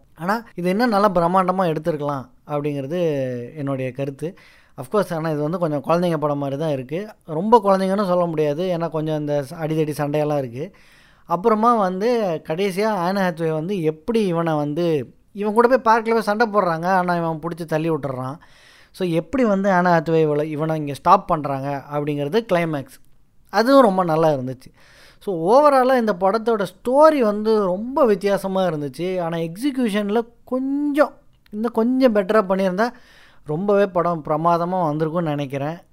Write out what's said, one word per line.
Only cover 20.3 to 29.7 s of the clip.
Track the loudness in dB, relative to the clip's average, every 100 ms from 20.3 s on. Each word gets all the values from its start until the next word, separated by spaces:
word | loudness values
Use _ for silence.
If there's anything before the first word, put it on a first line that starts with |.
| 2 -2
இவனை | -4 -2 -2
இங்க | -4
stop | -4 4 4 4
பண்றாங்க | -2 -2 -4 -4 -6 -6
அப்படிங்கிறது | -4 -2 -2 -2 -2 0
climax. | 0 0 -4 -8 -18 -20 -20 _ _ _
அதுவும் | -2 4 6
ரொம்ப | 6 4
நல்லா | 0 2 2
இருந்துச்சு. | 2 -2 -10 -14 _ -20 -20 -20 _
So | -8 -4 4
ஓவராலா | 6 6 4 4 2
இந்த | 0 0
படத்தோட | 0 0 0 -2 -2
story | -6 -2 6 6 6
வந்து | 0 0 0 2
ரொம்ப | 2 -2 -4 2 2
வித்தியாசமா | 2 0 -2 -2 0 0
இருந்துச்சு. | -2 -6 -6 -4 -4
ஆனா | -4 -4
எக்ஸிகியூஷன்ல | -6 -4 -4